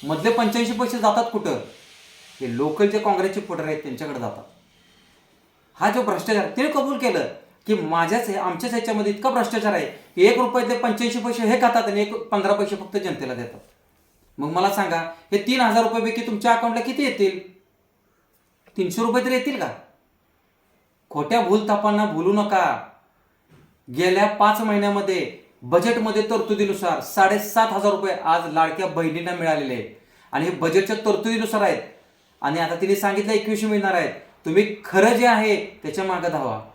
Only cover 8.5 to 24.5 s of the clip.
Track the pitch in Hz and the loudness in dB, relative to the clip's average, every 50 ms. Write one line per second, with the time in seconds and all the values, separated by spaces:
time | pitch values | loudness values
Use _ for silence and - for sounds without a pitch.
8.5 | 175 165 - 247 220 233 220 - 220 214 208 202 202 - - 262 262 254 220 - | -4 -4 -6 -4 -4 -4 -2 -2 -2 -2 0 -2 -2 0 -2 0 0 2 0 0
9.5 | - 220 208 214 202 170 151 - - - - - _ 175 185 214 240 240 254 220 | -2 -2 0 0 0 0 -2 -4 -8 -14 -20 -12 _ 6 6 6 6 6 2 2
10.5 | 202 254 226 208 247 - - 233 208 - 240 226 214 240 202 240 233 233 233 208 | 2 0 0 0 -2 0 0 -2 0 0 -2 -2 -2 -2 -4 -4 -4 0 2 2
11.5 | 233 - 247 233 233 233 202 202 196 202 214 208 214 - - - - 202 185 196 | 2 2 2 2 2 0 0 0 0 0 -2 -2 -2 -10 -6 -4 -4 -2 2 2
12.5 | 202 202 202 202 202 - - - - 202 190 185 147 - 139 127 127 120 117 110 | 2 2 0 -4 -4 -8 -10 -6 -6 -4 -4 -4 -6 -6 -6 -8 -8 -8 -10 -12
13.5 | - - - _ _ _ _ _ _ _ _ _ _ _ _ _ _ - 143 160 | -14 -18 -20 _ _ _ _ _ _ _ _ _ _ _ _ _ _ -8 -6 -4
14.5 | 160 180 180 196 196 202 196 180 170 165 165 - - - - _ 202 202 202 233 | -2 0 0 2 2 0 -2 -2 -2 -4 -4 -6 -12 -16 -10 _ -2 -2 0 2
15.5 | 254 262 247 226 208 233 226 220 226 226 208 220 220 233 233 - 220 202 - 240 | 2 2 2 4 4 4 4 4 0 0 -2 -2 -2 -4 -4 -4 -6 -2 2 2
16.5 | 233 233 233 233 220 233 233 - 254 302 285 254 226 - 202 190 190 185 - - | 2 4 2 0 -2 -2 -2 -4 -2 -2 -2 -2 2 2 2 2 2 -2 -12 -14
17.5 | - _ _ _ _ _ _ _ _ _ _ _ _ _ _ _ _ _ _ _ | -20 _ _ _ _ _ _ _ _ _ _ _ _ _ _ _ _ _ _ _
18.5 | _ _ _ - _ - 185 175 175 - 226 233 214 254 247 247 254 254 247 285 | _ _ _ -16 _ -2 -2 -2 0 -2 -2 0 2 0 0 2 0 0 0 -2
19.5 | 269 233 170 131 - - - _ _ _ _ _ _ _ _ _ _ _ _ _ | -4 -4 -6 -6 -8 -12 -20 _ _ _ _ _ _ _ _ _ _ _ _ _
20.5 | _ _ _ _ _ _ _ _ _ _ _ _ - 143 147 - 226 240 302 175 | _ _ _ _ _ _ _ _ _ _ _ _ -6 -6 -2 0 2 2 4 4
21.5 | 196 214 208 208 208 208 208 208 208 208 208 185 160 156 170 185 202 208 208 208 | 2 2 4 2 0 0 2 2 2 2 0 0 0 0 0 2 2 2 2 2
22.5 | 202 190 175 151 123 107 - - - _ _ _ _ _ _ _ _ _ _ _ | 2 2 2 2 0 -4 -8 -14 -20 _ _ _ _ _ _ _ _ _ _ _
23.5 | - - _ _ _ _ _ - 123 135 175 185 185 196 208 208 - - 208 208 | -20 -20 _ _ _ _ _ -12 -4 0 2 2 4 4 4 2 4 4 4 4